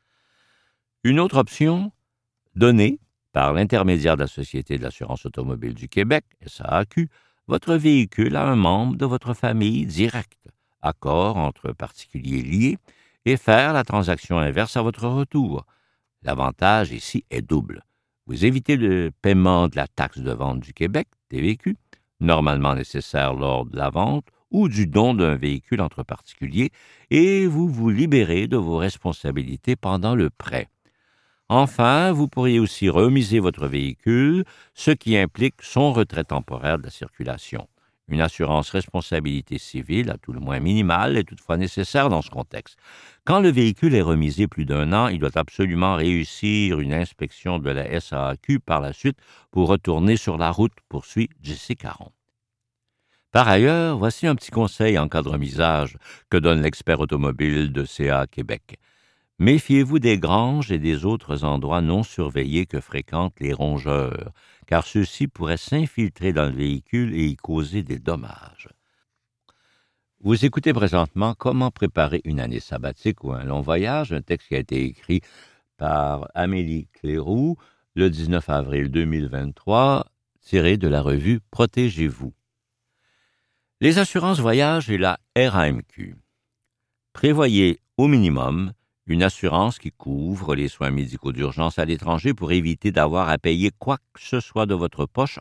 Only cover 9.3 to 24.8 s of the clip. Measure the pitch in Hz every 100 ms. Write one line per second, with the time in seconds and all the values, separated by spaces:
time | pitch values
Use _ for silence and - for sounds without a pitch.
9.3 | 117 120 113 104 120 147 78 113 117 127
10.3 | _ - _ _ _ 76 - 71 78 98
11.3 | 101 73 - 65 62 60 - - - 131
12.3 | - 131 175 240 - - _ _ _ 117
13.3 | 131 - 110 143 151 117 104 90 80 -
14.3 | 87 73 71 113 127 113 107 120 131 139
15.3 | 151 113 69 - _ _ _ _ _ 65
16.3 | 65 67 65 92 107 85 60 - - -
17.3 | 60 - 76 50 50 - _ _ _ -
18.3 | 64 107 131 123 143 110 92 82 - 101
19.3 | 95 92 87 87 71 69 - 69 - 65
20.3 | 60 67 64 - - 85 151 - _ _
21.3 | - 82 110 185 208 _ _ _ _ 82
22.3 | 80 76 71 69 67 65 71 - 71 69
23.3 | 65 69 64 62 64 69 76 110 143 -
24.3 | _ _ 185 190 104